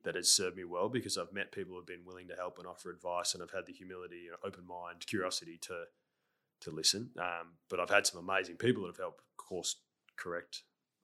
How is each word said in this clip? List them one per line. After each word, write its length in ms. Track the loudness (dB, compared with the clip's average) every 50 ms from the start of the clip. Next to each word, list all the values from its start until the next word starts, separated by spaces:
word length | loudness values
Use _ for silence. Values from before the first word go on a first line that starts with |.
| -4
that 100 | -2 -2
has 160 | 4 6 6
served 260 | 6 6 6 2 0
me 80 | -4 -6
well 240 | -2 0 2 2 2
because 300 | 2 0 0 0 -2 -2
I've 140 | -2 -2
met 200 | -4 -4 -4 -4
people 200 | -4 -6 -6 -6
who 80 | -8 -10
have 60 | -10
been 180 | -10 -12 -12 -12
willing 240 | -14 -14 -14 -12 -10
to 60 | -6
help 220 | -6 -6 -6 -6 -8
and 80 | -10
offer 240 | -12 -12 -10 -10 -10
advice, 440 | -10 -6 -4 -2 0 2 2 0 0
and 80 | -2
I've 80 | -6 -6
had 160 | -6 -6 -6
the 60 | -6
humility 560 | -10 -14 -12 -12 -10 -10 -10 -10 -12 -12 -12 -12
and 80 | -10 -8 -6
open 220 | -8 -8 -8 -10
mind, 380 | -10 -10 -8 -8 -8 -10 -8 -4
curiosity 520 | -2 0 2 2 2 0 -2 -4 -8 -10 -12
to, 220 | -10 -8 -6 -8 -8 -10 _ _ _ _ _ _ _ _ _ _ _ _ _ _
to 100 | -10 -6
listen. 400 | -2 4 6 6 6 4 0 -4 0 0
Um, 360 | 2 2 0 -2 -6 -10 -14 _ _ -2
but 120 | 0 2
I've 100 | 4 8
had 160 | 8 8 8
some 140 | 6 2 0
amazing 360 | 0 2 4 4 4 2 0
people 260 | 4 4 6 6 4
that 60 | 0 -4
have 80 | -4 -6
helped 240 | -6 -6 -6 -10 -18 _ _
course 400 | -16 -8 -4 -4 -2 0 -2 -2 -4 _ _ _ _ _ -14 _
correct 460 | -8 -4 -4 -4 -4 -4 -8 -12 -14 -14 _ _ _ _ _ _ _